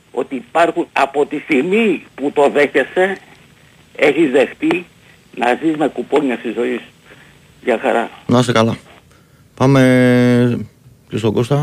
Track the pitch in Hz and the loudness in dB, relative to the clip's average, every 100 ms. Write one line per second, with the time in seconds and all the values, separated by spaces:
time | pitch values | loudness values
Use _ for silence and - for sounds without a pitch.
0 | _ - 135 127 - 160 170 170 143 131 | _ -8 -6 -8 -4 0 0 0 -4 -2
1 | 135 151 139 147 - 135 175 214 220 127 | -2 0 -2 -4 -2 -2 0 0 0 -2
2 | - - 139 147 139 120 143 143 127 185 | -8 -8 -4 0 2 2 0 0 -2 -2
3 | 190 190 - - - _ _ _ _ - | -2 -4 -16 -20 -20 _ _ _ _ -2
4 | 147 147 147 135 117 - 156 170 175 _ | 0 2 2 2 0 -2 -4 -4 -6 _
5 | _ _ _ - 120 123 160 151 135 123 | _ _ _ -6 -2 -2 -2 -2 -2 -4
6 | - 139 139 117 120 104 123 120 - _ | -2 -2 0 -4 -6 -6 -4 -6 -10 _
7 | - - - _ _ _ 123 110 127 113 | -20 -20 -20 _ _ _ -4 -2 0 -2
8 | 101 - - 120 123 113 113 - - - | -4 -8 0 0 2 2 0 -2 -12 -20
9 | _ _ _ _ _ - 131 139 127 127 | _ _ _ _ _ -2 2 4 4 4
10 | 123 123 123 120 123 110 107 _ _ _ | 4 4 4 2 2 -2 -8 _ _ _
11 | _ 107 110 120 120 143 | _ -4 -2 0 0 0